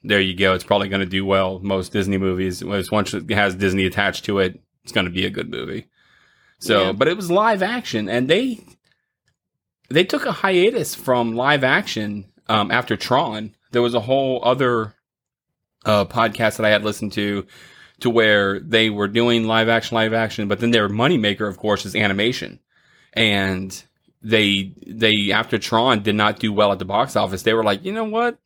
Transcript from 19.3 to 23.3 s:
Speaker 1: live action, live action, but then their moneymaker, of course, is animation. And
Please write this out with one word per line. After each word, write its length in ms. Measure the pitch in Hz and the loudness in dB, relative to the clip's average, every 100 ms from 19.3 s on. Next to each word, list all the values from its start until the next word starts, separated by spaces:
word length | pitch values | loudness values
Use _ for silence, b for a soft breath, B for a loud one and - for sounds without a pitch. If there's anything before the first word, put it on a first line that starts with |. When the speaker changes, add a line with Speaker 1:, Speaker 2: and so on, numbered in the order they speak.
| 117 110 | 2 2
Speaker 1:
live 200 | 113 113 | 2 2
action, 280 | 113 - 113 | 0 0 -2
live 160 | 110 | 0
action, 340 | 113 113 - 104 | 0 -2 -4 -4
but 140 | 101 | -2
then 100 | 117 | 2
their 180 | 117 104 | 2 2
moneymaker, 600 | 107 135 165 104 98 107 | 0 2 2 0 -2 -6
of 80 | 95 | -4
course, 280 | 107 101 | -2 -2
is 120 | 98 98 | -2 -2
animation. 640 | 104 98 113 131 - - _ b b b b | 0 0 0 -2 -10 -14 _ b b b b
And 680 | - 110 | 0 2